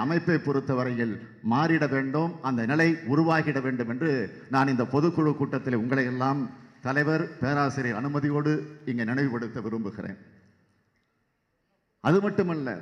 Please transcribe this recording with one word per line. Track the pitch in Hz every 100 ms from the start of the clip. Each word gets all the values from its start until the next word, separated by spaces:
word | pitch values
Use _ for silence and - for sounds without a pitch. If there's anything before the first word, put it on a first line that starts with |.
அமைப்பை | 120 170 170 160
பொறுத்தவரையில் | 127 139 135 127 127 120 117 101 - - 110
மாறிட | 123 160 160 147
வேண்டும், | 135 135 143 165 170
அந்த | 139 123 113
நிலை | 147 165 160 107
உருவாகிட | 143 165 160 151 139
வேண்டும் | 131 127 117
என்று | 123 160 135 95 - -
நான் | 135 135
இந்த | 127 117
பொதுக்குழு | 139 165 165 156 147
கூட்டத்தில் | 139 131 131 120
உங்களை | 120 127 127
எல்லாம் | 127 131 139 123 - - -
தலைவர், | 123 135 147 156 170 -
பேராசிரியர் | 127 143 139 135 123 107
அனுமதியோடு | 139 147 147 147 147 151 - - -
இங்கே | 120 110
நினைவுபடுத்த | 127 143 120 113 110
விரும்புகிறேன். | 107 113 104 - 92 98 - - _ _ _ _ _ _ _ _ _ _ _ _ _ _ _ _
அது | 117 180
மட்டுமல்ல, | 202 196 180 160 131 90